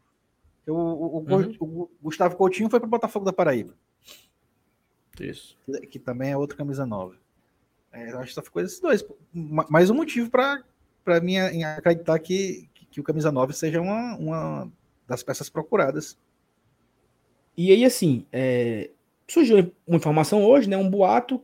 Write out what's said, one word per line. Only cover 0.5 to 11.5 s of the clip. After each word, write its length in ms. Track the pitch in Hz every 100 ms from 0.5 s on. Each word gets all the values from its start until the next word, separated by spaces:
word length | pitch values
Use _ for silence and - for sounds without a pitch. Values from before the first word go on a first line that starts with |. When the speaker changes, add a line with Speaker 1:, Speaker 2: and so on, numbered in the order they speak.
| _ -
Speaker 1:
O, 60 |
o, 460 | 165 165 156 160 156
o 40 |
Gu-, 140 | 156 196
Speaker 2:
Uhum. 200 | 214 220
Speaker 1:
o 60 | 160
Gu-, 260 | 165 175 _
Gustavo 360 | 151 156 180 180
Coutinho 320 | 185 185 214
foi 100 | 240
pro 80 | 226
Botafogo 380 | 233 226 208 190
da 80 |
Paraíba. 400 | 180 165 123 - - _ _ - - _ _ _ _ _ _ _ _ _ -
Speaker 2:
Isso. 380 | - - - _ -
Speaker 1:
Que, 220 | 139 -
que 120 | 127
também 320 | - 123 135
é 60 | 139
outro 200 | 143 -
camisa 280 | 143 139 127
nove. 320 | 104 92 - _ _ _ _ _ _ _
É, 200 | 117 117
eu 80 | 127
acho 100 | 131
que 40 |
só 80 | 151
ficou 200 | - 175
esses 180 | 185 -
dois. 260 | 349 220 - - _
Ma-, 340 | 170 151 156 160
mais 200 | 156 185
um 60 | 269
motivo 340 | 311 240 233
pra, 340 | 247 277 277 - _ _ _
pra 180 | - 170
mim 160 | 175 190
a-, 160 | 185